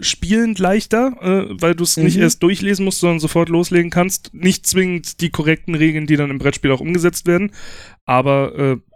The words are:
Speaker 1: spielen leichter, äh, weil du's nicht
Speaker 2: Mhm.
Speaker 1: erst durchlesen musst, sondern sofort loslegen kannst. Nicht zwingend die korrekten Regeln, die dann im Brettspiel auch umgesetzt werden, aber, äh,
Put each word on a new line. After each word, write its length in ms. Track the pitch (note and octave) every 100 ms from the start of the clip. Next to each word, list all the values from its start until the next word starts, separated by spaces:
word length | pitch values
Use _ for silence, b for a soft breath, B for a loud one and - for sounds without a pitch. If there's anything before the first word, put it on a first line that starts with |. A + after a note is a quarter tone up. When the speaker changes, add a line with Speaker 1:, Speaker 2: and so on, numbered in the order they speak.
Speaker 1:
spielen 500 | - - E3 A3 A#3
leichter, 640 | F#3+ F#3 G#3+ - A3+ C4 B3+
äh, 360 | F#3 F#3+ G3+ F#3
weil 140 | E3 E3+
du's 220 | F3 D#3+
nicht 200 | D#3+ F3+
Speaker 2:
Mhm. 60 |
Speaker 1:
erst 200 | - -
durchlesen 420 | E3+ G3 G3 F#3+ F#3+
musst, 140 | -
sondern 200 | F3 E3
sofort 300 | D#3 E3+ E3
loslegen 400 | E3+ F3 F3 E3+
kannst. 440 | F3 F#3 - - -
Nicht 320 | F3+ - -
zwingend 520 | F#3 F#3 F3 - -
die 100 | E3+
korrekten 420 | - D3+ D#3+ - D#3
Regeln, 300 | D#3+ D#3 D3+
die 80 | D3
dann 140 | C#3+
im 80 | C3+
Brettspiel 340 | C#3 - C3+
auch 80 | B2+
umgesetzt 440 | D#3+ F3 E3+ - F3
werden, 260 | F3 G3+ B B B B B -
aber, 480 | B2+ C#3 C#3 C#3 D3
äh, 200 | C#3 B2+ _